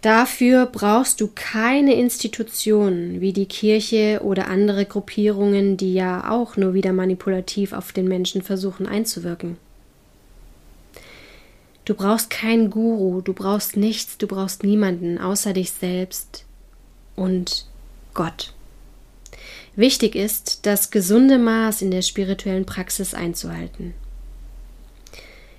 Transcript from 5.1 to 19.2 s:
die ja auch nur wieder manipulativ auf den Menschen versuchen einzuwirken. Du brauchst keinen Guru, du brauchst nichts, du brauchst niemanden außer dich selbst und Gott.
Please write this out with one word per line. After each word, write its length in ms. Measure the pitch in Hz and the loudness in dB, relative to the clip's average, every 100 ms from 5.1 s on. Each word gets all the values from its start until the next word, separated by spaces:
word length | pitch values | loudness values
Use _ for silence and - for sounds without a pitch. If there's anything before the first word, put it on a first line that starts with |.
| - 208 202 202 202 196 190 | 0 0 2 2 4 2 2
die 160 | 190 | 0
ja 380 | 185 185 180 - | 0 0 -2 -2
auch 260 | 233 233 - | -2 -2 0
nur 160 | 190 | 2
wieder 220 | 185 190 | 2 2
manipulativ 800 | 185 185 185 - 185 185 - 196 | 2 0 -2 -2 -4 -4 -4 -4
auf 180 | - 180 | -6 -8
den 160 | - 185 | -4 -2
Menschen 320 | 185 180 196 | 0 -2 -4
versuchen 460 | 185 190 196 185 190 | -4 -4 -4 -6 -4
einzuwirken. 720 | 202 220 - 175 170 175 175 _ - _ _ _ _ _ - - - - - _ - - - - - - _ _ _ | -4 -4 -6 -8 -8 -10 -12 _ -20 _ _ _ _ _ -20 -20 -20 -20 -20 _ -20 -20 -20 -20 -20 -20 _ _ _
Du 100 | - | -6
brauchst 360 | 208 196 220 - | -2 0 0 -2
keinen 400 | - 220 226 220 | -4 0 2 2
Guru, 500 | 214 226 226 190 180 | 2 0 0 0 -2
du 140 | 185 | -4
brauchst 420 | 190 196 208 208 - | -4 -2 -2 -2 0
nichts, 400 | 214 214 - - | 0 0 -8 -6
du 100 | 208 | -4
brauchst 380 | 190 190 - | -4 -4 -2
niemanden 540 | 202 208 196 175 170 170 | 0 2 2 0 -4 -4
außer 340 | 180 196 208 | -2 -2 -2
dich 180 | 190 185 | -2 -4
selbst 720 | - 185 180 185 - - - - - - - - - - | -4 -4 -4 -4 -8 -14 -18 -20 -20 -20 -20 -20 -20 -18
und 520 | - 185 185 175 - - - - - - | -4 -2 0 -2 -6 -8 -20 -20 -20 -12
Gott. 400 | - 165 - - - - - - - - - | -6 -6 -6 -16 -16 -20 -20 -20 -20 -20 -20